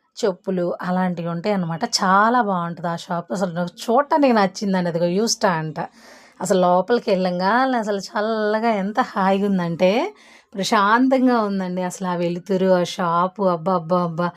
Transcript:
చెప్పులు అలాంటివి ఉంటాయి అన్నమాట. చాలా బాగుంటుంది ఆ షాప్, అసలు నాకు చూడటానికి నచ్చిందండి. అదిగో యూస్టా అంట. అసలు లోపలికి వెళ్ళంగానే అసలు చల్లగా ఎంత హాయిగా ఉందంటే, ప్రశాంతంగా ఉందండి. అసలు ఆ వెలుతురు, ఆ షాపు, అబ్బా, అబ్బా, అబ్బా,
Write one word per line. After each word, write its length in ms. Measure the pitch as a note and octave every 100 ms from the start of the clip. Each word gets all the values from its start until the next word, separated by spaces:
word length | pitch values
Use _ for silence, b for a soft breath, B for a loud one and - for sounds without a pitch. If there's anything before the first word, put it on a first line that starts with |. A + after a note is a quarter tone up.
| _ -
చెప్పులు 480 | G#3+ F#3 - F#3 F3 -
అలాంటివి 480 | F3+ F3+ F#3 E3+ E3+
ఉంటాయి 260 | E3+ G#3 G3+
అన్నమాట. 280 | E3 E3 A#3 -
చాలా 400 | F#3+ F#3+ A3 B3
బాగుంటుంది 480 | G#3 F#3 E3+ E3+ E3+
ఆ 60 | E3+
షాప్, 340 | - E3+ E3
అసలు 180 | G#3 F#3
నాకు 220 | E3 F3 -
చూడటానికి 580 | - A#3 C#4 D#4+ C#4
నచ్చిందండి. 560 | A3+ G3 - G3+ F#3+ F3
అదిగో 160 | E3 F3
యూస్టా 460 | F#3 A3+ - G#3
అంట. 280 | E3 D#3 - - B B B B B
అసలు 180 | F#3 F#3
లోపలికి 480 | F3+ F3+ F#3 A#3+ -
వెళ్ళంగానే 680 | F#3 F#3 F3+ F#3+ A#3 C4+ B3
అసలు 220 | G#3+ G3+
చల్లగా 680 | - A3+ G#3+ A3 G#3 A3 A#3
ఎంత 300 | G#3 F#3+ G#3+
హాయిగా 460 | B3 - F#3+ G3 G3+
ఉందంటే, 420 | F#3+ E3+ E3 F#3 A3+ F#4 B B B B
ప్రశాంతంగా 840 | G3 F#3 A3 G3+ A3+ C4 C4 B3+ A#3+
ఉందండి. 400 | G#3 G3 F#3 F3+
అసలు 260 | F3+ - F#3
ఆ 80 | F3
వెలుతురు, 540 | F3 F3 F3 F#3 F#3+
ఆ 100 | F3+
షాపు, 600 | E3+ - F3 E3 F3+ G3
అబ్బా, 300 | F#3+ E3+ E3 F#3
అబ్బా, 240 | D#3+ F3+
అబ్బా, 240 | F3 E3 F3